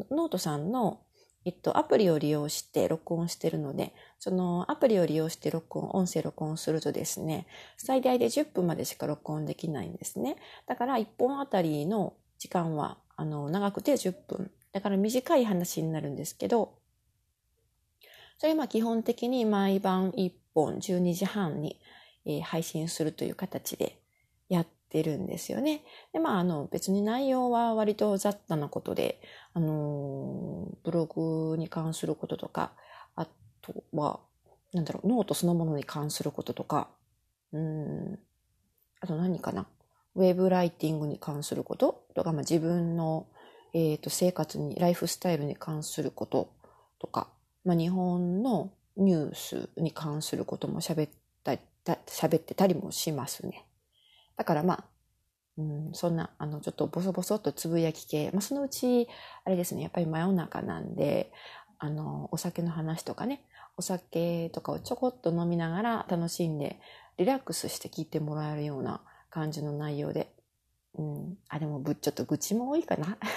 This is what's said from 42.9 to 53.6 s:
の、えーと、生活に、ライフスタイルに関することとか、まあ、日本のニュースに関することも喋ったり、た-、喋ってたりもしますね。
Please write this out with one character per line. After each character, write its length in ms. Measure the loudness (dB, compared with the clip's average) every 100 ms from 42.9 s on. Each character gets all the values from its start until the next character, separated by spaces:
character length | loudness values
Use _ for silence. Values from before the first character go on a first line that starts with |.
| 0
の、 300 | 0 -2 -4 -18 -20 -20 -4
え 220 | 2 2 2
ー 20 |
と、 120 | -4
生 220 | 2 2
活 260 | 2 -2 -2
に、 180 | -4 2
ラ 140 | 2
イ 40 | 2
フ 100 | 0
ス 120 | -2
タ 140 | 0
イ 60 | 0
ル 60 |
に 120 | -2 -6
関 280 | -6 -6
す 180 | -6 -4
る 80 | -4
こ 160 | -4 -2
と 260 | 0 -2 _ -20 -20 _ _
と 80 | -4
か、 220 | -4 -4 _ _ _
ま 100 | 2 4
あ、 20 |
日 120 | 4
本 520 | 2 0 0 0 0
の 300 | 2 0 -2 -10 _ 2
ニ 160 | 6
ュ 180 | 6 2
ー 40 | -4
ス 340 | -8 -6 -6 -2
に 140 | -2
関 320 | -2 -4 -4
す 120 | -4 -4
る 100 | -4
こ 120 | -6
と 100 | -4
も 140 | -4
喋 260 | -2 0 -2
っ 20 | -4 _ _
た 100 | -4
り、 80 | -4 -6 _
た-、 100 | -4 -4 -4
喋 300 | -2 2 2
っ 20 |
て 160 | 0 2
た 100 | 4
り 80 |
も 180 | 4 -2
し 200 | -4 -4
ま 160 | -2 -4
す 180 | -8 -10
ね。 220 | -12